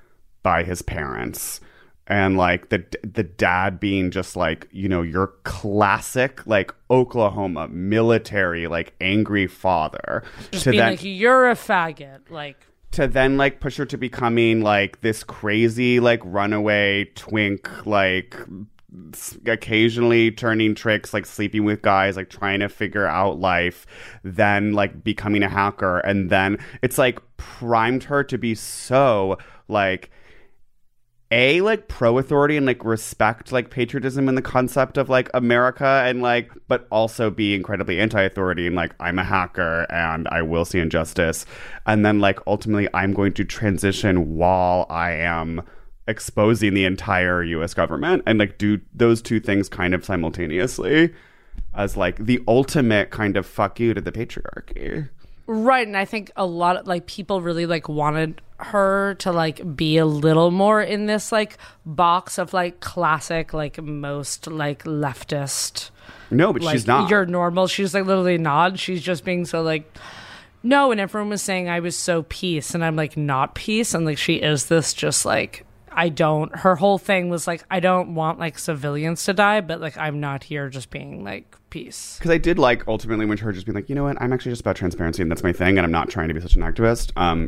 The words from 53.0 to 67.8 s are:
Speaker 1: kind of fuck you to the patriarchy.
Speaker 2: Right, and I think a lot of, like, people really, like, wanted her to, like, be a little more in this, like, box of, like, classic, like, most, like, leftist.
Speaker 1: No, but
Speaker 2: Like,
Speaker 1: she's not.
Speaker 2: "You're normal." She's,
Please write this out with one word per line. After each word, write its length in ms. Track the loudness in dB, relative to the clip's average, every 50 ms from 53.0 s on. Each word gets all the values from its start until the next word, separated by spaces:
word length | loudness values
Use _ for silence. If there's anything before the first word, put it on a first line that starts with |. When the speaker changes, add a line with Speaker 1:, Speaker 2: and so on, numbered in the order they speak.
| 2 0
Speaker 1:
kind 280 | -4 -4 -2 0 0 0
of 100 | -2 -4
fuck 320 | -2 -2 -2 -2 0 0
you 160 | 0 0 0
to 60 | 0
the 100 | -4 -6
patriarchy. 960 | -6 -6 -8 -8 -8 -10 -10 -10 -10 -12 -12 -10 -10 -8 -8 -6 -6 -6 -8 -8 -12 -16 -20 -20 -20 -18 -10 -6
Speaker 2:
Right, 380 | -2 0 4 4 4 4 2
and 120 | 0 -2 -4
I 80 | -4
think 260 | -4 -4 -8 -10 -8 -6 -4
a 80 | -4
lot 320 | -2 -2 0 2 2 2 0
of, 80 | -2 -4
like, 180 | -4 -4 -4 -8
people 340 | -12 -10 -6 -2 -2 -2
really, 240 | -2 -2 -2 -2 -2
like, 240 | -2 -2 -2 -4 -4
wanted 520 | -4 -2 0 0 0 0 -2 -2 -4 -10 -16 -20 -16 -16
her 560 | -10 -2 0 2 2 4 2 2 0 -2 -4
to, 140 | -4 -4 -2
like, 460 | 0 0 0 0 -2 -6 -10 -8 -4
be 220 | -2 0 2 4 4
a 80 | 4
little 460 | 4 2 2 4 4 6 6 6 4
more 300 | 4 4 4 4 4 4
in 240 | 2 0 -2 -2 0
this, 280 | 0 -2 -2 -2 0 0
like, 240 | 0 0 0 -6 -18 -20 -20 -20 _ -14
box 520 | -8 0 2 4 4 4 2 0 -4 -6 -6
of, 160 | -6 -2 0
like, 260 | 0 0 -2 -4 -8
classic, 720 | -12 -8 -4 0 0 2 0 0 -2 -4 -4 -4 -4 -4 -4
like, 280 | -6 -6 -6 -8 -10
most, 640 | -10 -8 -8 -6 -6 -6 -6 -6 -6 -8 -10 -10 -10 -10
like, 380 | -6 -4 -4 -4 -4 -6 -6
leftist. 1040 | -6 -4 -2 -2 -4 -4 -6 -8 -6 -4 -4 -4 -4 -4 -6 -6 -6 -8 -10 -12 -12 -18 -20 -20 -20 -20 -18 -8 0
Speaker 1:
No, 220 | 2 4 4 4 2
but 80 | 0
Speaker 2:
Like, 100 | 0 0 0
Speaker 1:
she's 120 | 0 2 4
not. 220 | 4 4 4 4
Speaker 2:
"You're 160 | 4 2 2
normal." 420 | 2 0 0 0 0 2 2 0 0
She's, 260 | 0 -2